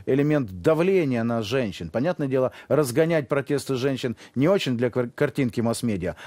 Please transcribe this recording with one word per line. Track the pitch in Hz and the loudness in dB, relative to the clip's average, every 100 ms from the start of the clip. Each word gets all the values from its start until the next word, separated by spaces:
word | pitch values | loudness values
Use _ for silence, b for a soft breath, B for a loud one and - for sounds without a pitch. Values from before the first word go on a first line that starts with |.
элемент | 127 135 147 147 110 92 | 0 2 4 2 -2 -2
давления | 113 156 180 190 143 120 | 2 2 4 2 2 0
на | 117 117 | 0 -2
женщин? | 101 135 110 - 85 | -2 -2 -2 -6 -6
Понятное | 113 160 170 135 | -2 -2 -2 0
дело, | 131 127 B B | 0 0 B B
разгонять | 143 135 123 160 165 135 | 2 2 2 2 2 0
протесты | 143 135 139 - | -2 0 -2 -2
женщин | 131 139 127 123 110 B | -2 -2 -2 -4 -6 B
не | 120 151 | 0 2
очень | 196 139 117 | 2 0 0
для | 123 | 0
кар-, | 127 120 | 0 -2
картинки | - 147 143 123 - | -2 -2 0 -2 0
масс-медиа, | 117 117 120 98 87 - | -2 0 -2 -2 -4 -8